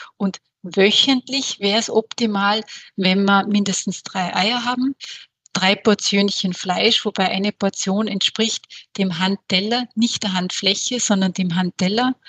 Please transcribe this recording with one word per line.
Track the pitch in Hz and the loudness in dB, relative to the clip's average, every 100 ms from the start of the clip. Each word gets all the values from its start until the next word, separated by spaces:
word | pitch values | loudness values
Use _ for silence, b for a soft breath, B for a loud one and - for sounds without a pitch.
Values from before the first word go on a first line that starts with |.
| B _ | B _
Und | 196 - _ _ | -4 -4 _ _
wöchentlich | 180 185 196 - - 262 - 269 269 - | -6 2 4 6 4 2 0 -6 -6 -4
wäre | 202 208 | 0 0
es | 226 | 0
optimal, | 220 220 - 233 202 202 214 214 B B - | -2 -2 -2 -2 0 0 0 -4 B B -2
wenn | 185 190 | 2 4
wir | 196 196 196 | 4 4 4
mindestens | 208 196 185 - 180 | 0 0 -2 -4 -8
drei | - 190 180 - | -8 -6 -4 -2
Eier | 190 240 240 | 0 0 -2
haben, | 247 262 269 B B B _ _ | -2 -2 -4 B B B _ _
drei | - 185 202 | -2 2 2
Portionchen | - 202 - 202 202 - 185 | 2 2 2 2 2 0 -4
Fleisch, | 175 185 180 208 226 214 | -4 -4 0 2 2 -2
wobei | - 185 | 0 0
eine | - 202 | 0 -2
Portion | - 196 - - 196 220 | -2 -4 -2 -2 0 0
entspricht | 190 - - 220 - - B B - | -2 -4 0 -2 -2 -10 B B -2
dem | 190 165 | -2 0
Handteller, | 185 196 - 180 208 240 247 - | 0 -2 -2 -2 0 -2 -2 0
nicht | 226 - | 0 0
der | 214 | -2
Handfläche, | 185 180 - 190 190 - 247 | -2 -2 -2 0 0 -2 -4
sondern | - 202 190 | 0 2 2
dem | 180 185 170 | 0 -2 0
Handteller. | 180 - 185 214 254 262 | -2 0 -2 2 0 -2